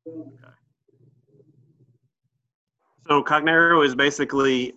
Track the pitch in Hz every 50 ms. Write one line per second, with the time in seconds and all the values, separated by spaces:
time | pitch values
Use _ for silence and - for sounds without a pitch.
0 | _ 160 165 160 - - - - - - _ _ _ _ _ _ _ _ _ _
1 | _ _ _ _ _ _ _ _ _ _ _ _ _ _ _ _ 123 _ _ _
2 | _ _ _ _ _ _ _ _ _ _ _ _ _ _ _ _ _ _ _ _
3 | _ 160 151 143 - - 151 151 151 160 165 165 170 170 170 160 147 139 127 127
4 | 139 147 143 - 139 - 139 139 135 135 131 127 127 123 -